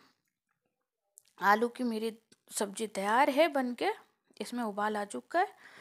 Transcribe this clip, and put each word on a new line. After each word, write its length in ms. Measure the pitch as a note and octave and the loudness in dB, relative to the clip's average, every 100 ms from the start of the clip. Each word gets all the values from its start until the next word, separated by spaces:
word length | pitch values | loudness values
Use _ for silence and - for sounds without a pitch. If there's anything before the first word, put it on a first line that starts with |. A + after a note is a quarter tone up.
| _ _ _ _ _ _ _ _ _ _ _ - _ - | _ _ _ _ _ _ _ _ _ _ _ -20 _ 0
आलू 280 | F#3+ G#3+ A#3 | 4 4 2
की 160 | A#3 | -2
मेरी 340 | B3 A3 A3+ A3 _ _ _ | -4 -2 -4 -8 _ _ _
सब्ज़ी 360 | - G3+ F#3+ A3 | -6 -4 -4 -8
तैयार 440 | G3 G3 A#3 D4 | -4 2 4 4
है 180 | C4+ E4 | 4 2
बन 260 | C#4 B3+ | 2 -4
के, 160 | A#3+ F4 A4 - _ _ - | -2 -4 -4 -12 _ _ -14
इसमें 240 | G#3+ A#3+ | -10 -6
उबाल 320 | A3+ G3+ G#3+ G#3+ | -6 -4 -2 -2
आ 80 | |
चुका 360 | G3+ B3 - E4+ | -6 -10 -2 0
है। 340 | G4 - - - | 0 -4 -20 -20